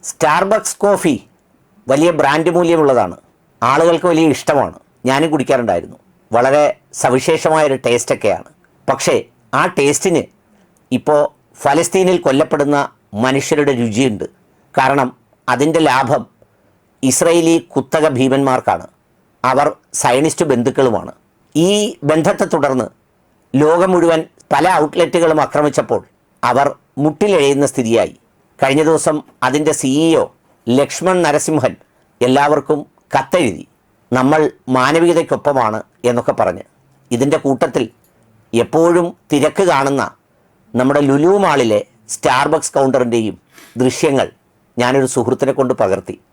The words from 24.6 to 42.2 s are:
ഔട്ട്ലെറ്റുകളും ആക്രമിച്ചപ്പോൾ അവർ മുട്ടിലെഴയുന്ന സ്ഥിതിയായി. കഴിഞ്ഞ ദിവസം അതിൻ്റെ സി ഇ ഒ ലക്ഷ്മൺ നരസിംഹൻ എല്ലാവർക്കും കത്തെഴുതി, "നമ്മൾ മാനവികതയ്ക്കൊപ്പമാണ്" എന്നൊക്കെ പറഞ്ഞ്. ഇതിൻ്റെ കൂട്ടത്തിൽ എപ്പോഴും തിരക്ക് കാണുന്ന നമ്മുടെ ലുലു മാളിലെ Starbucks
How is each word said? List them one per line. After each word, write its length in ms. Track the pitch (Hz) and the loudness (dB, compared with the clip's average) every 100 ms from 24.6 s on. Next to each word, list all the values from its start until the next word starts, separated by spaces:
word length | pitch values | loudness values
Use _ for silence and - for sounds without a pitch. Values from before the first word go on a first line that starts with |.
| 165 180 | 2 2
ഔട്ട്ലെറ്റുകളും 580 | 151 175 165 175 165 156 | 0 0 0 2 0 0
ആക്രമിച്ചപ്പോൾ 640 | 135 147 147 143 123 110 - _ _ _ | 0 0 0 -2 -2 -4 -6 _ _ _
അവർ 240 | 123 123 139 - _ - | -2 0 0 -2 _ -4
മുട്ടിലെഴയുന്ന 680 | 151 151 208 185 139 139 143 | -4 0 0 2 2 2 0
സ്ഥിതിയായി. 500 | - 117 117 90 - _ _ _ _ | -2 0 0 0 -6 _ _ _ _
കഴിഞ്ഞ 200 | 135 139 | 0 2
ദിവസം 340 | 156 156 165 151 - _ | 2 2 0 -4 -8 _
അതിൻ്റെ 300 | 131 139 156 | -2 0 -2
സി 160 | 147 131 135 165 | -2 -2 0 2
ഇ 20 | 156 | 2
ഒ 80 | 101 _ _ _ - | 0 _ _ _ -2
ലക്ഷ്മൺ 500 | 123 139 - 175 185 | 0 0 -2 -2 0
നരസിംഹൻ 500 | 165 147 - 156 131 92 _ _ _ _ | 0 0 0 -2 -2 -6 _ _ _ _
എല്ലാവർക്കും 600 | 123 131 143 147 - 151 151 _ _ | 0 2 2 0 0 -4 -4 _ _
കത്തെഴുതി, 500 | 139 127 185 139 82 - _ _ _ _ | -4 -2 0 -2 -4 -14 _ _ _ _
"നമ്മൾ 280 | 123 131 151 151 - - | -2 2 2 0 -2 -4
മാനവികതയ്ക്കൊപ്പമാണ്" 1120 | 127 127 160 170 165 - 131 - 135 113 107 - _ | 0 2 2 2 2 0 -2 -2 0 0 -2 -10 _
എന്നൊക്കെ 300 | 123 120 - - | -2 -2 -2 0
പറഞ്ഞ്. 240 | 101 90 - _ _ _ _ | 0 -2 -12 _ _ _ _
ഇതിൻ്റെ 280 | 120 139 151 | -2 0 0
കൂട്ടത്തിൽ 400 | 139 131 160 139 113 _ _ _ _ _ _ | -2 -2 -2 -2 -6 _ _ _ _ _ _
എപ്പോഴും 540 | 113 117 151 170 175 175 - _ | -2 0 2 2 2 0 -6 _
തിരക്ക് 320 | 147 143 - 190 | 0 0 0 0
കാണുന്ന 320 | 147 139 139 104 - _ _ _ _ _ | 2 0 -2 -4 -8 _ _ _ _ _
നമ്മുടെ 280 | - 127 143 143 | -2 0 2 2
ലുലു 240 | 139 160 202 | 2 2 2
മാളിലെ 360 | 190 143 120 104 - _ _ | 2 0 2 0 -2 _ _
Starbucks 540 | - | -4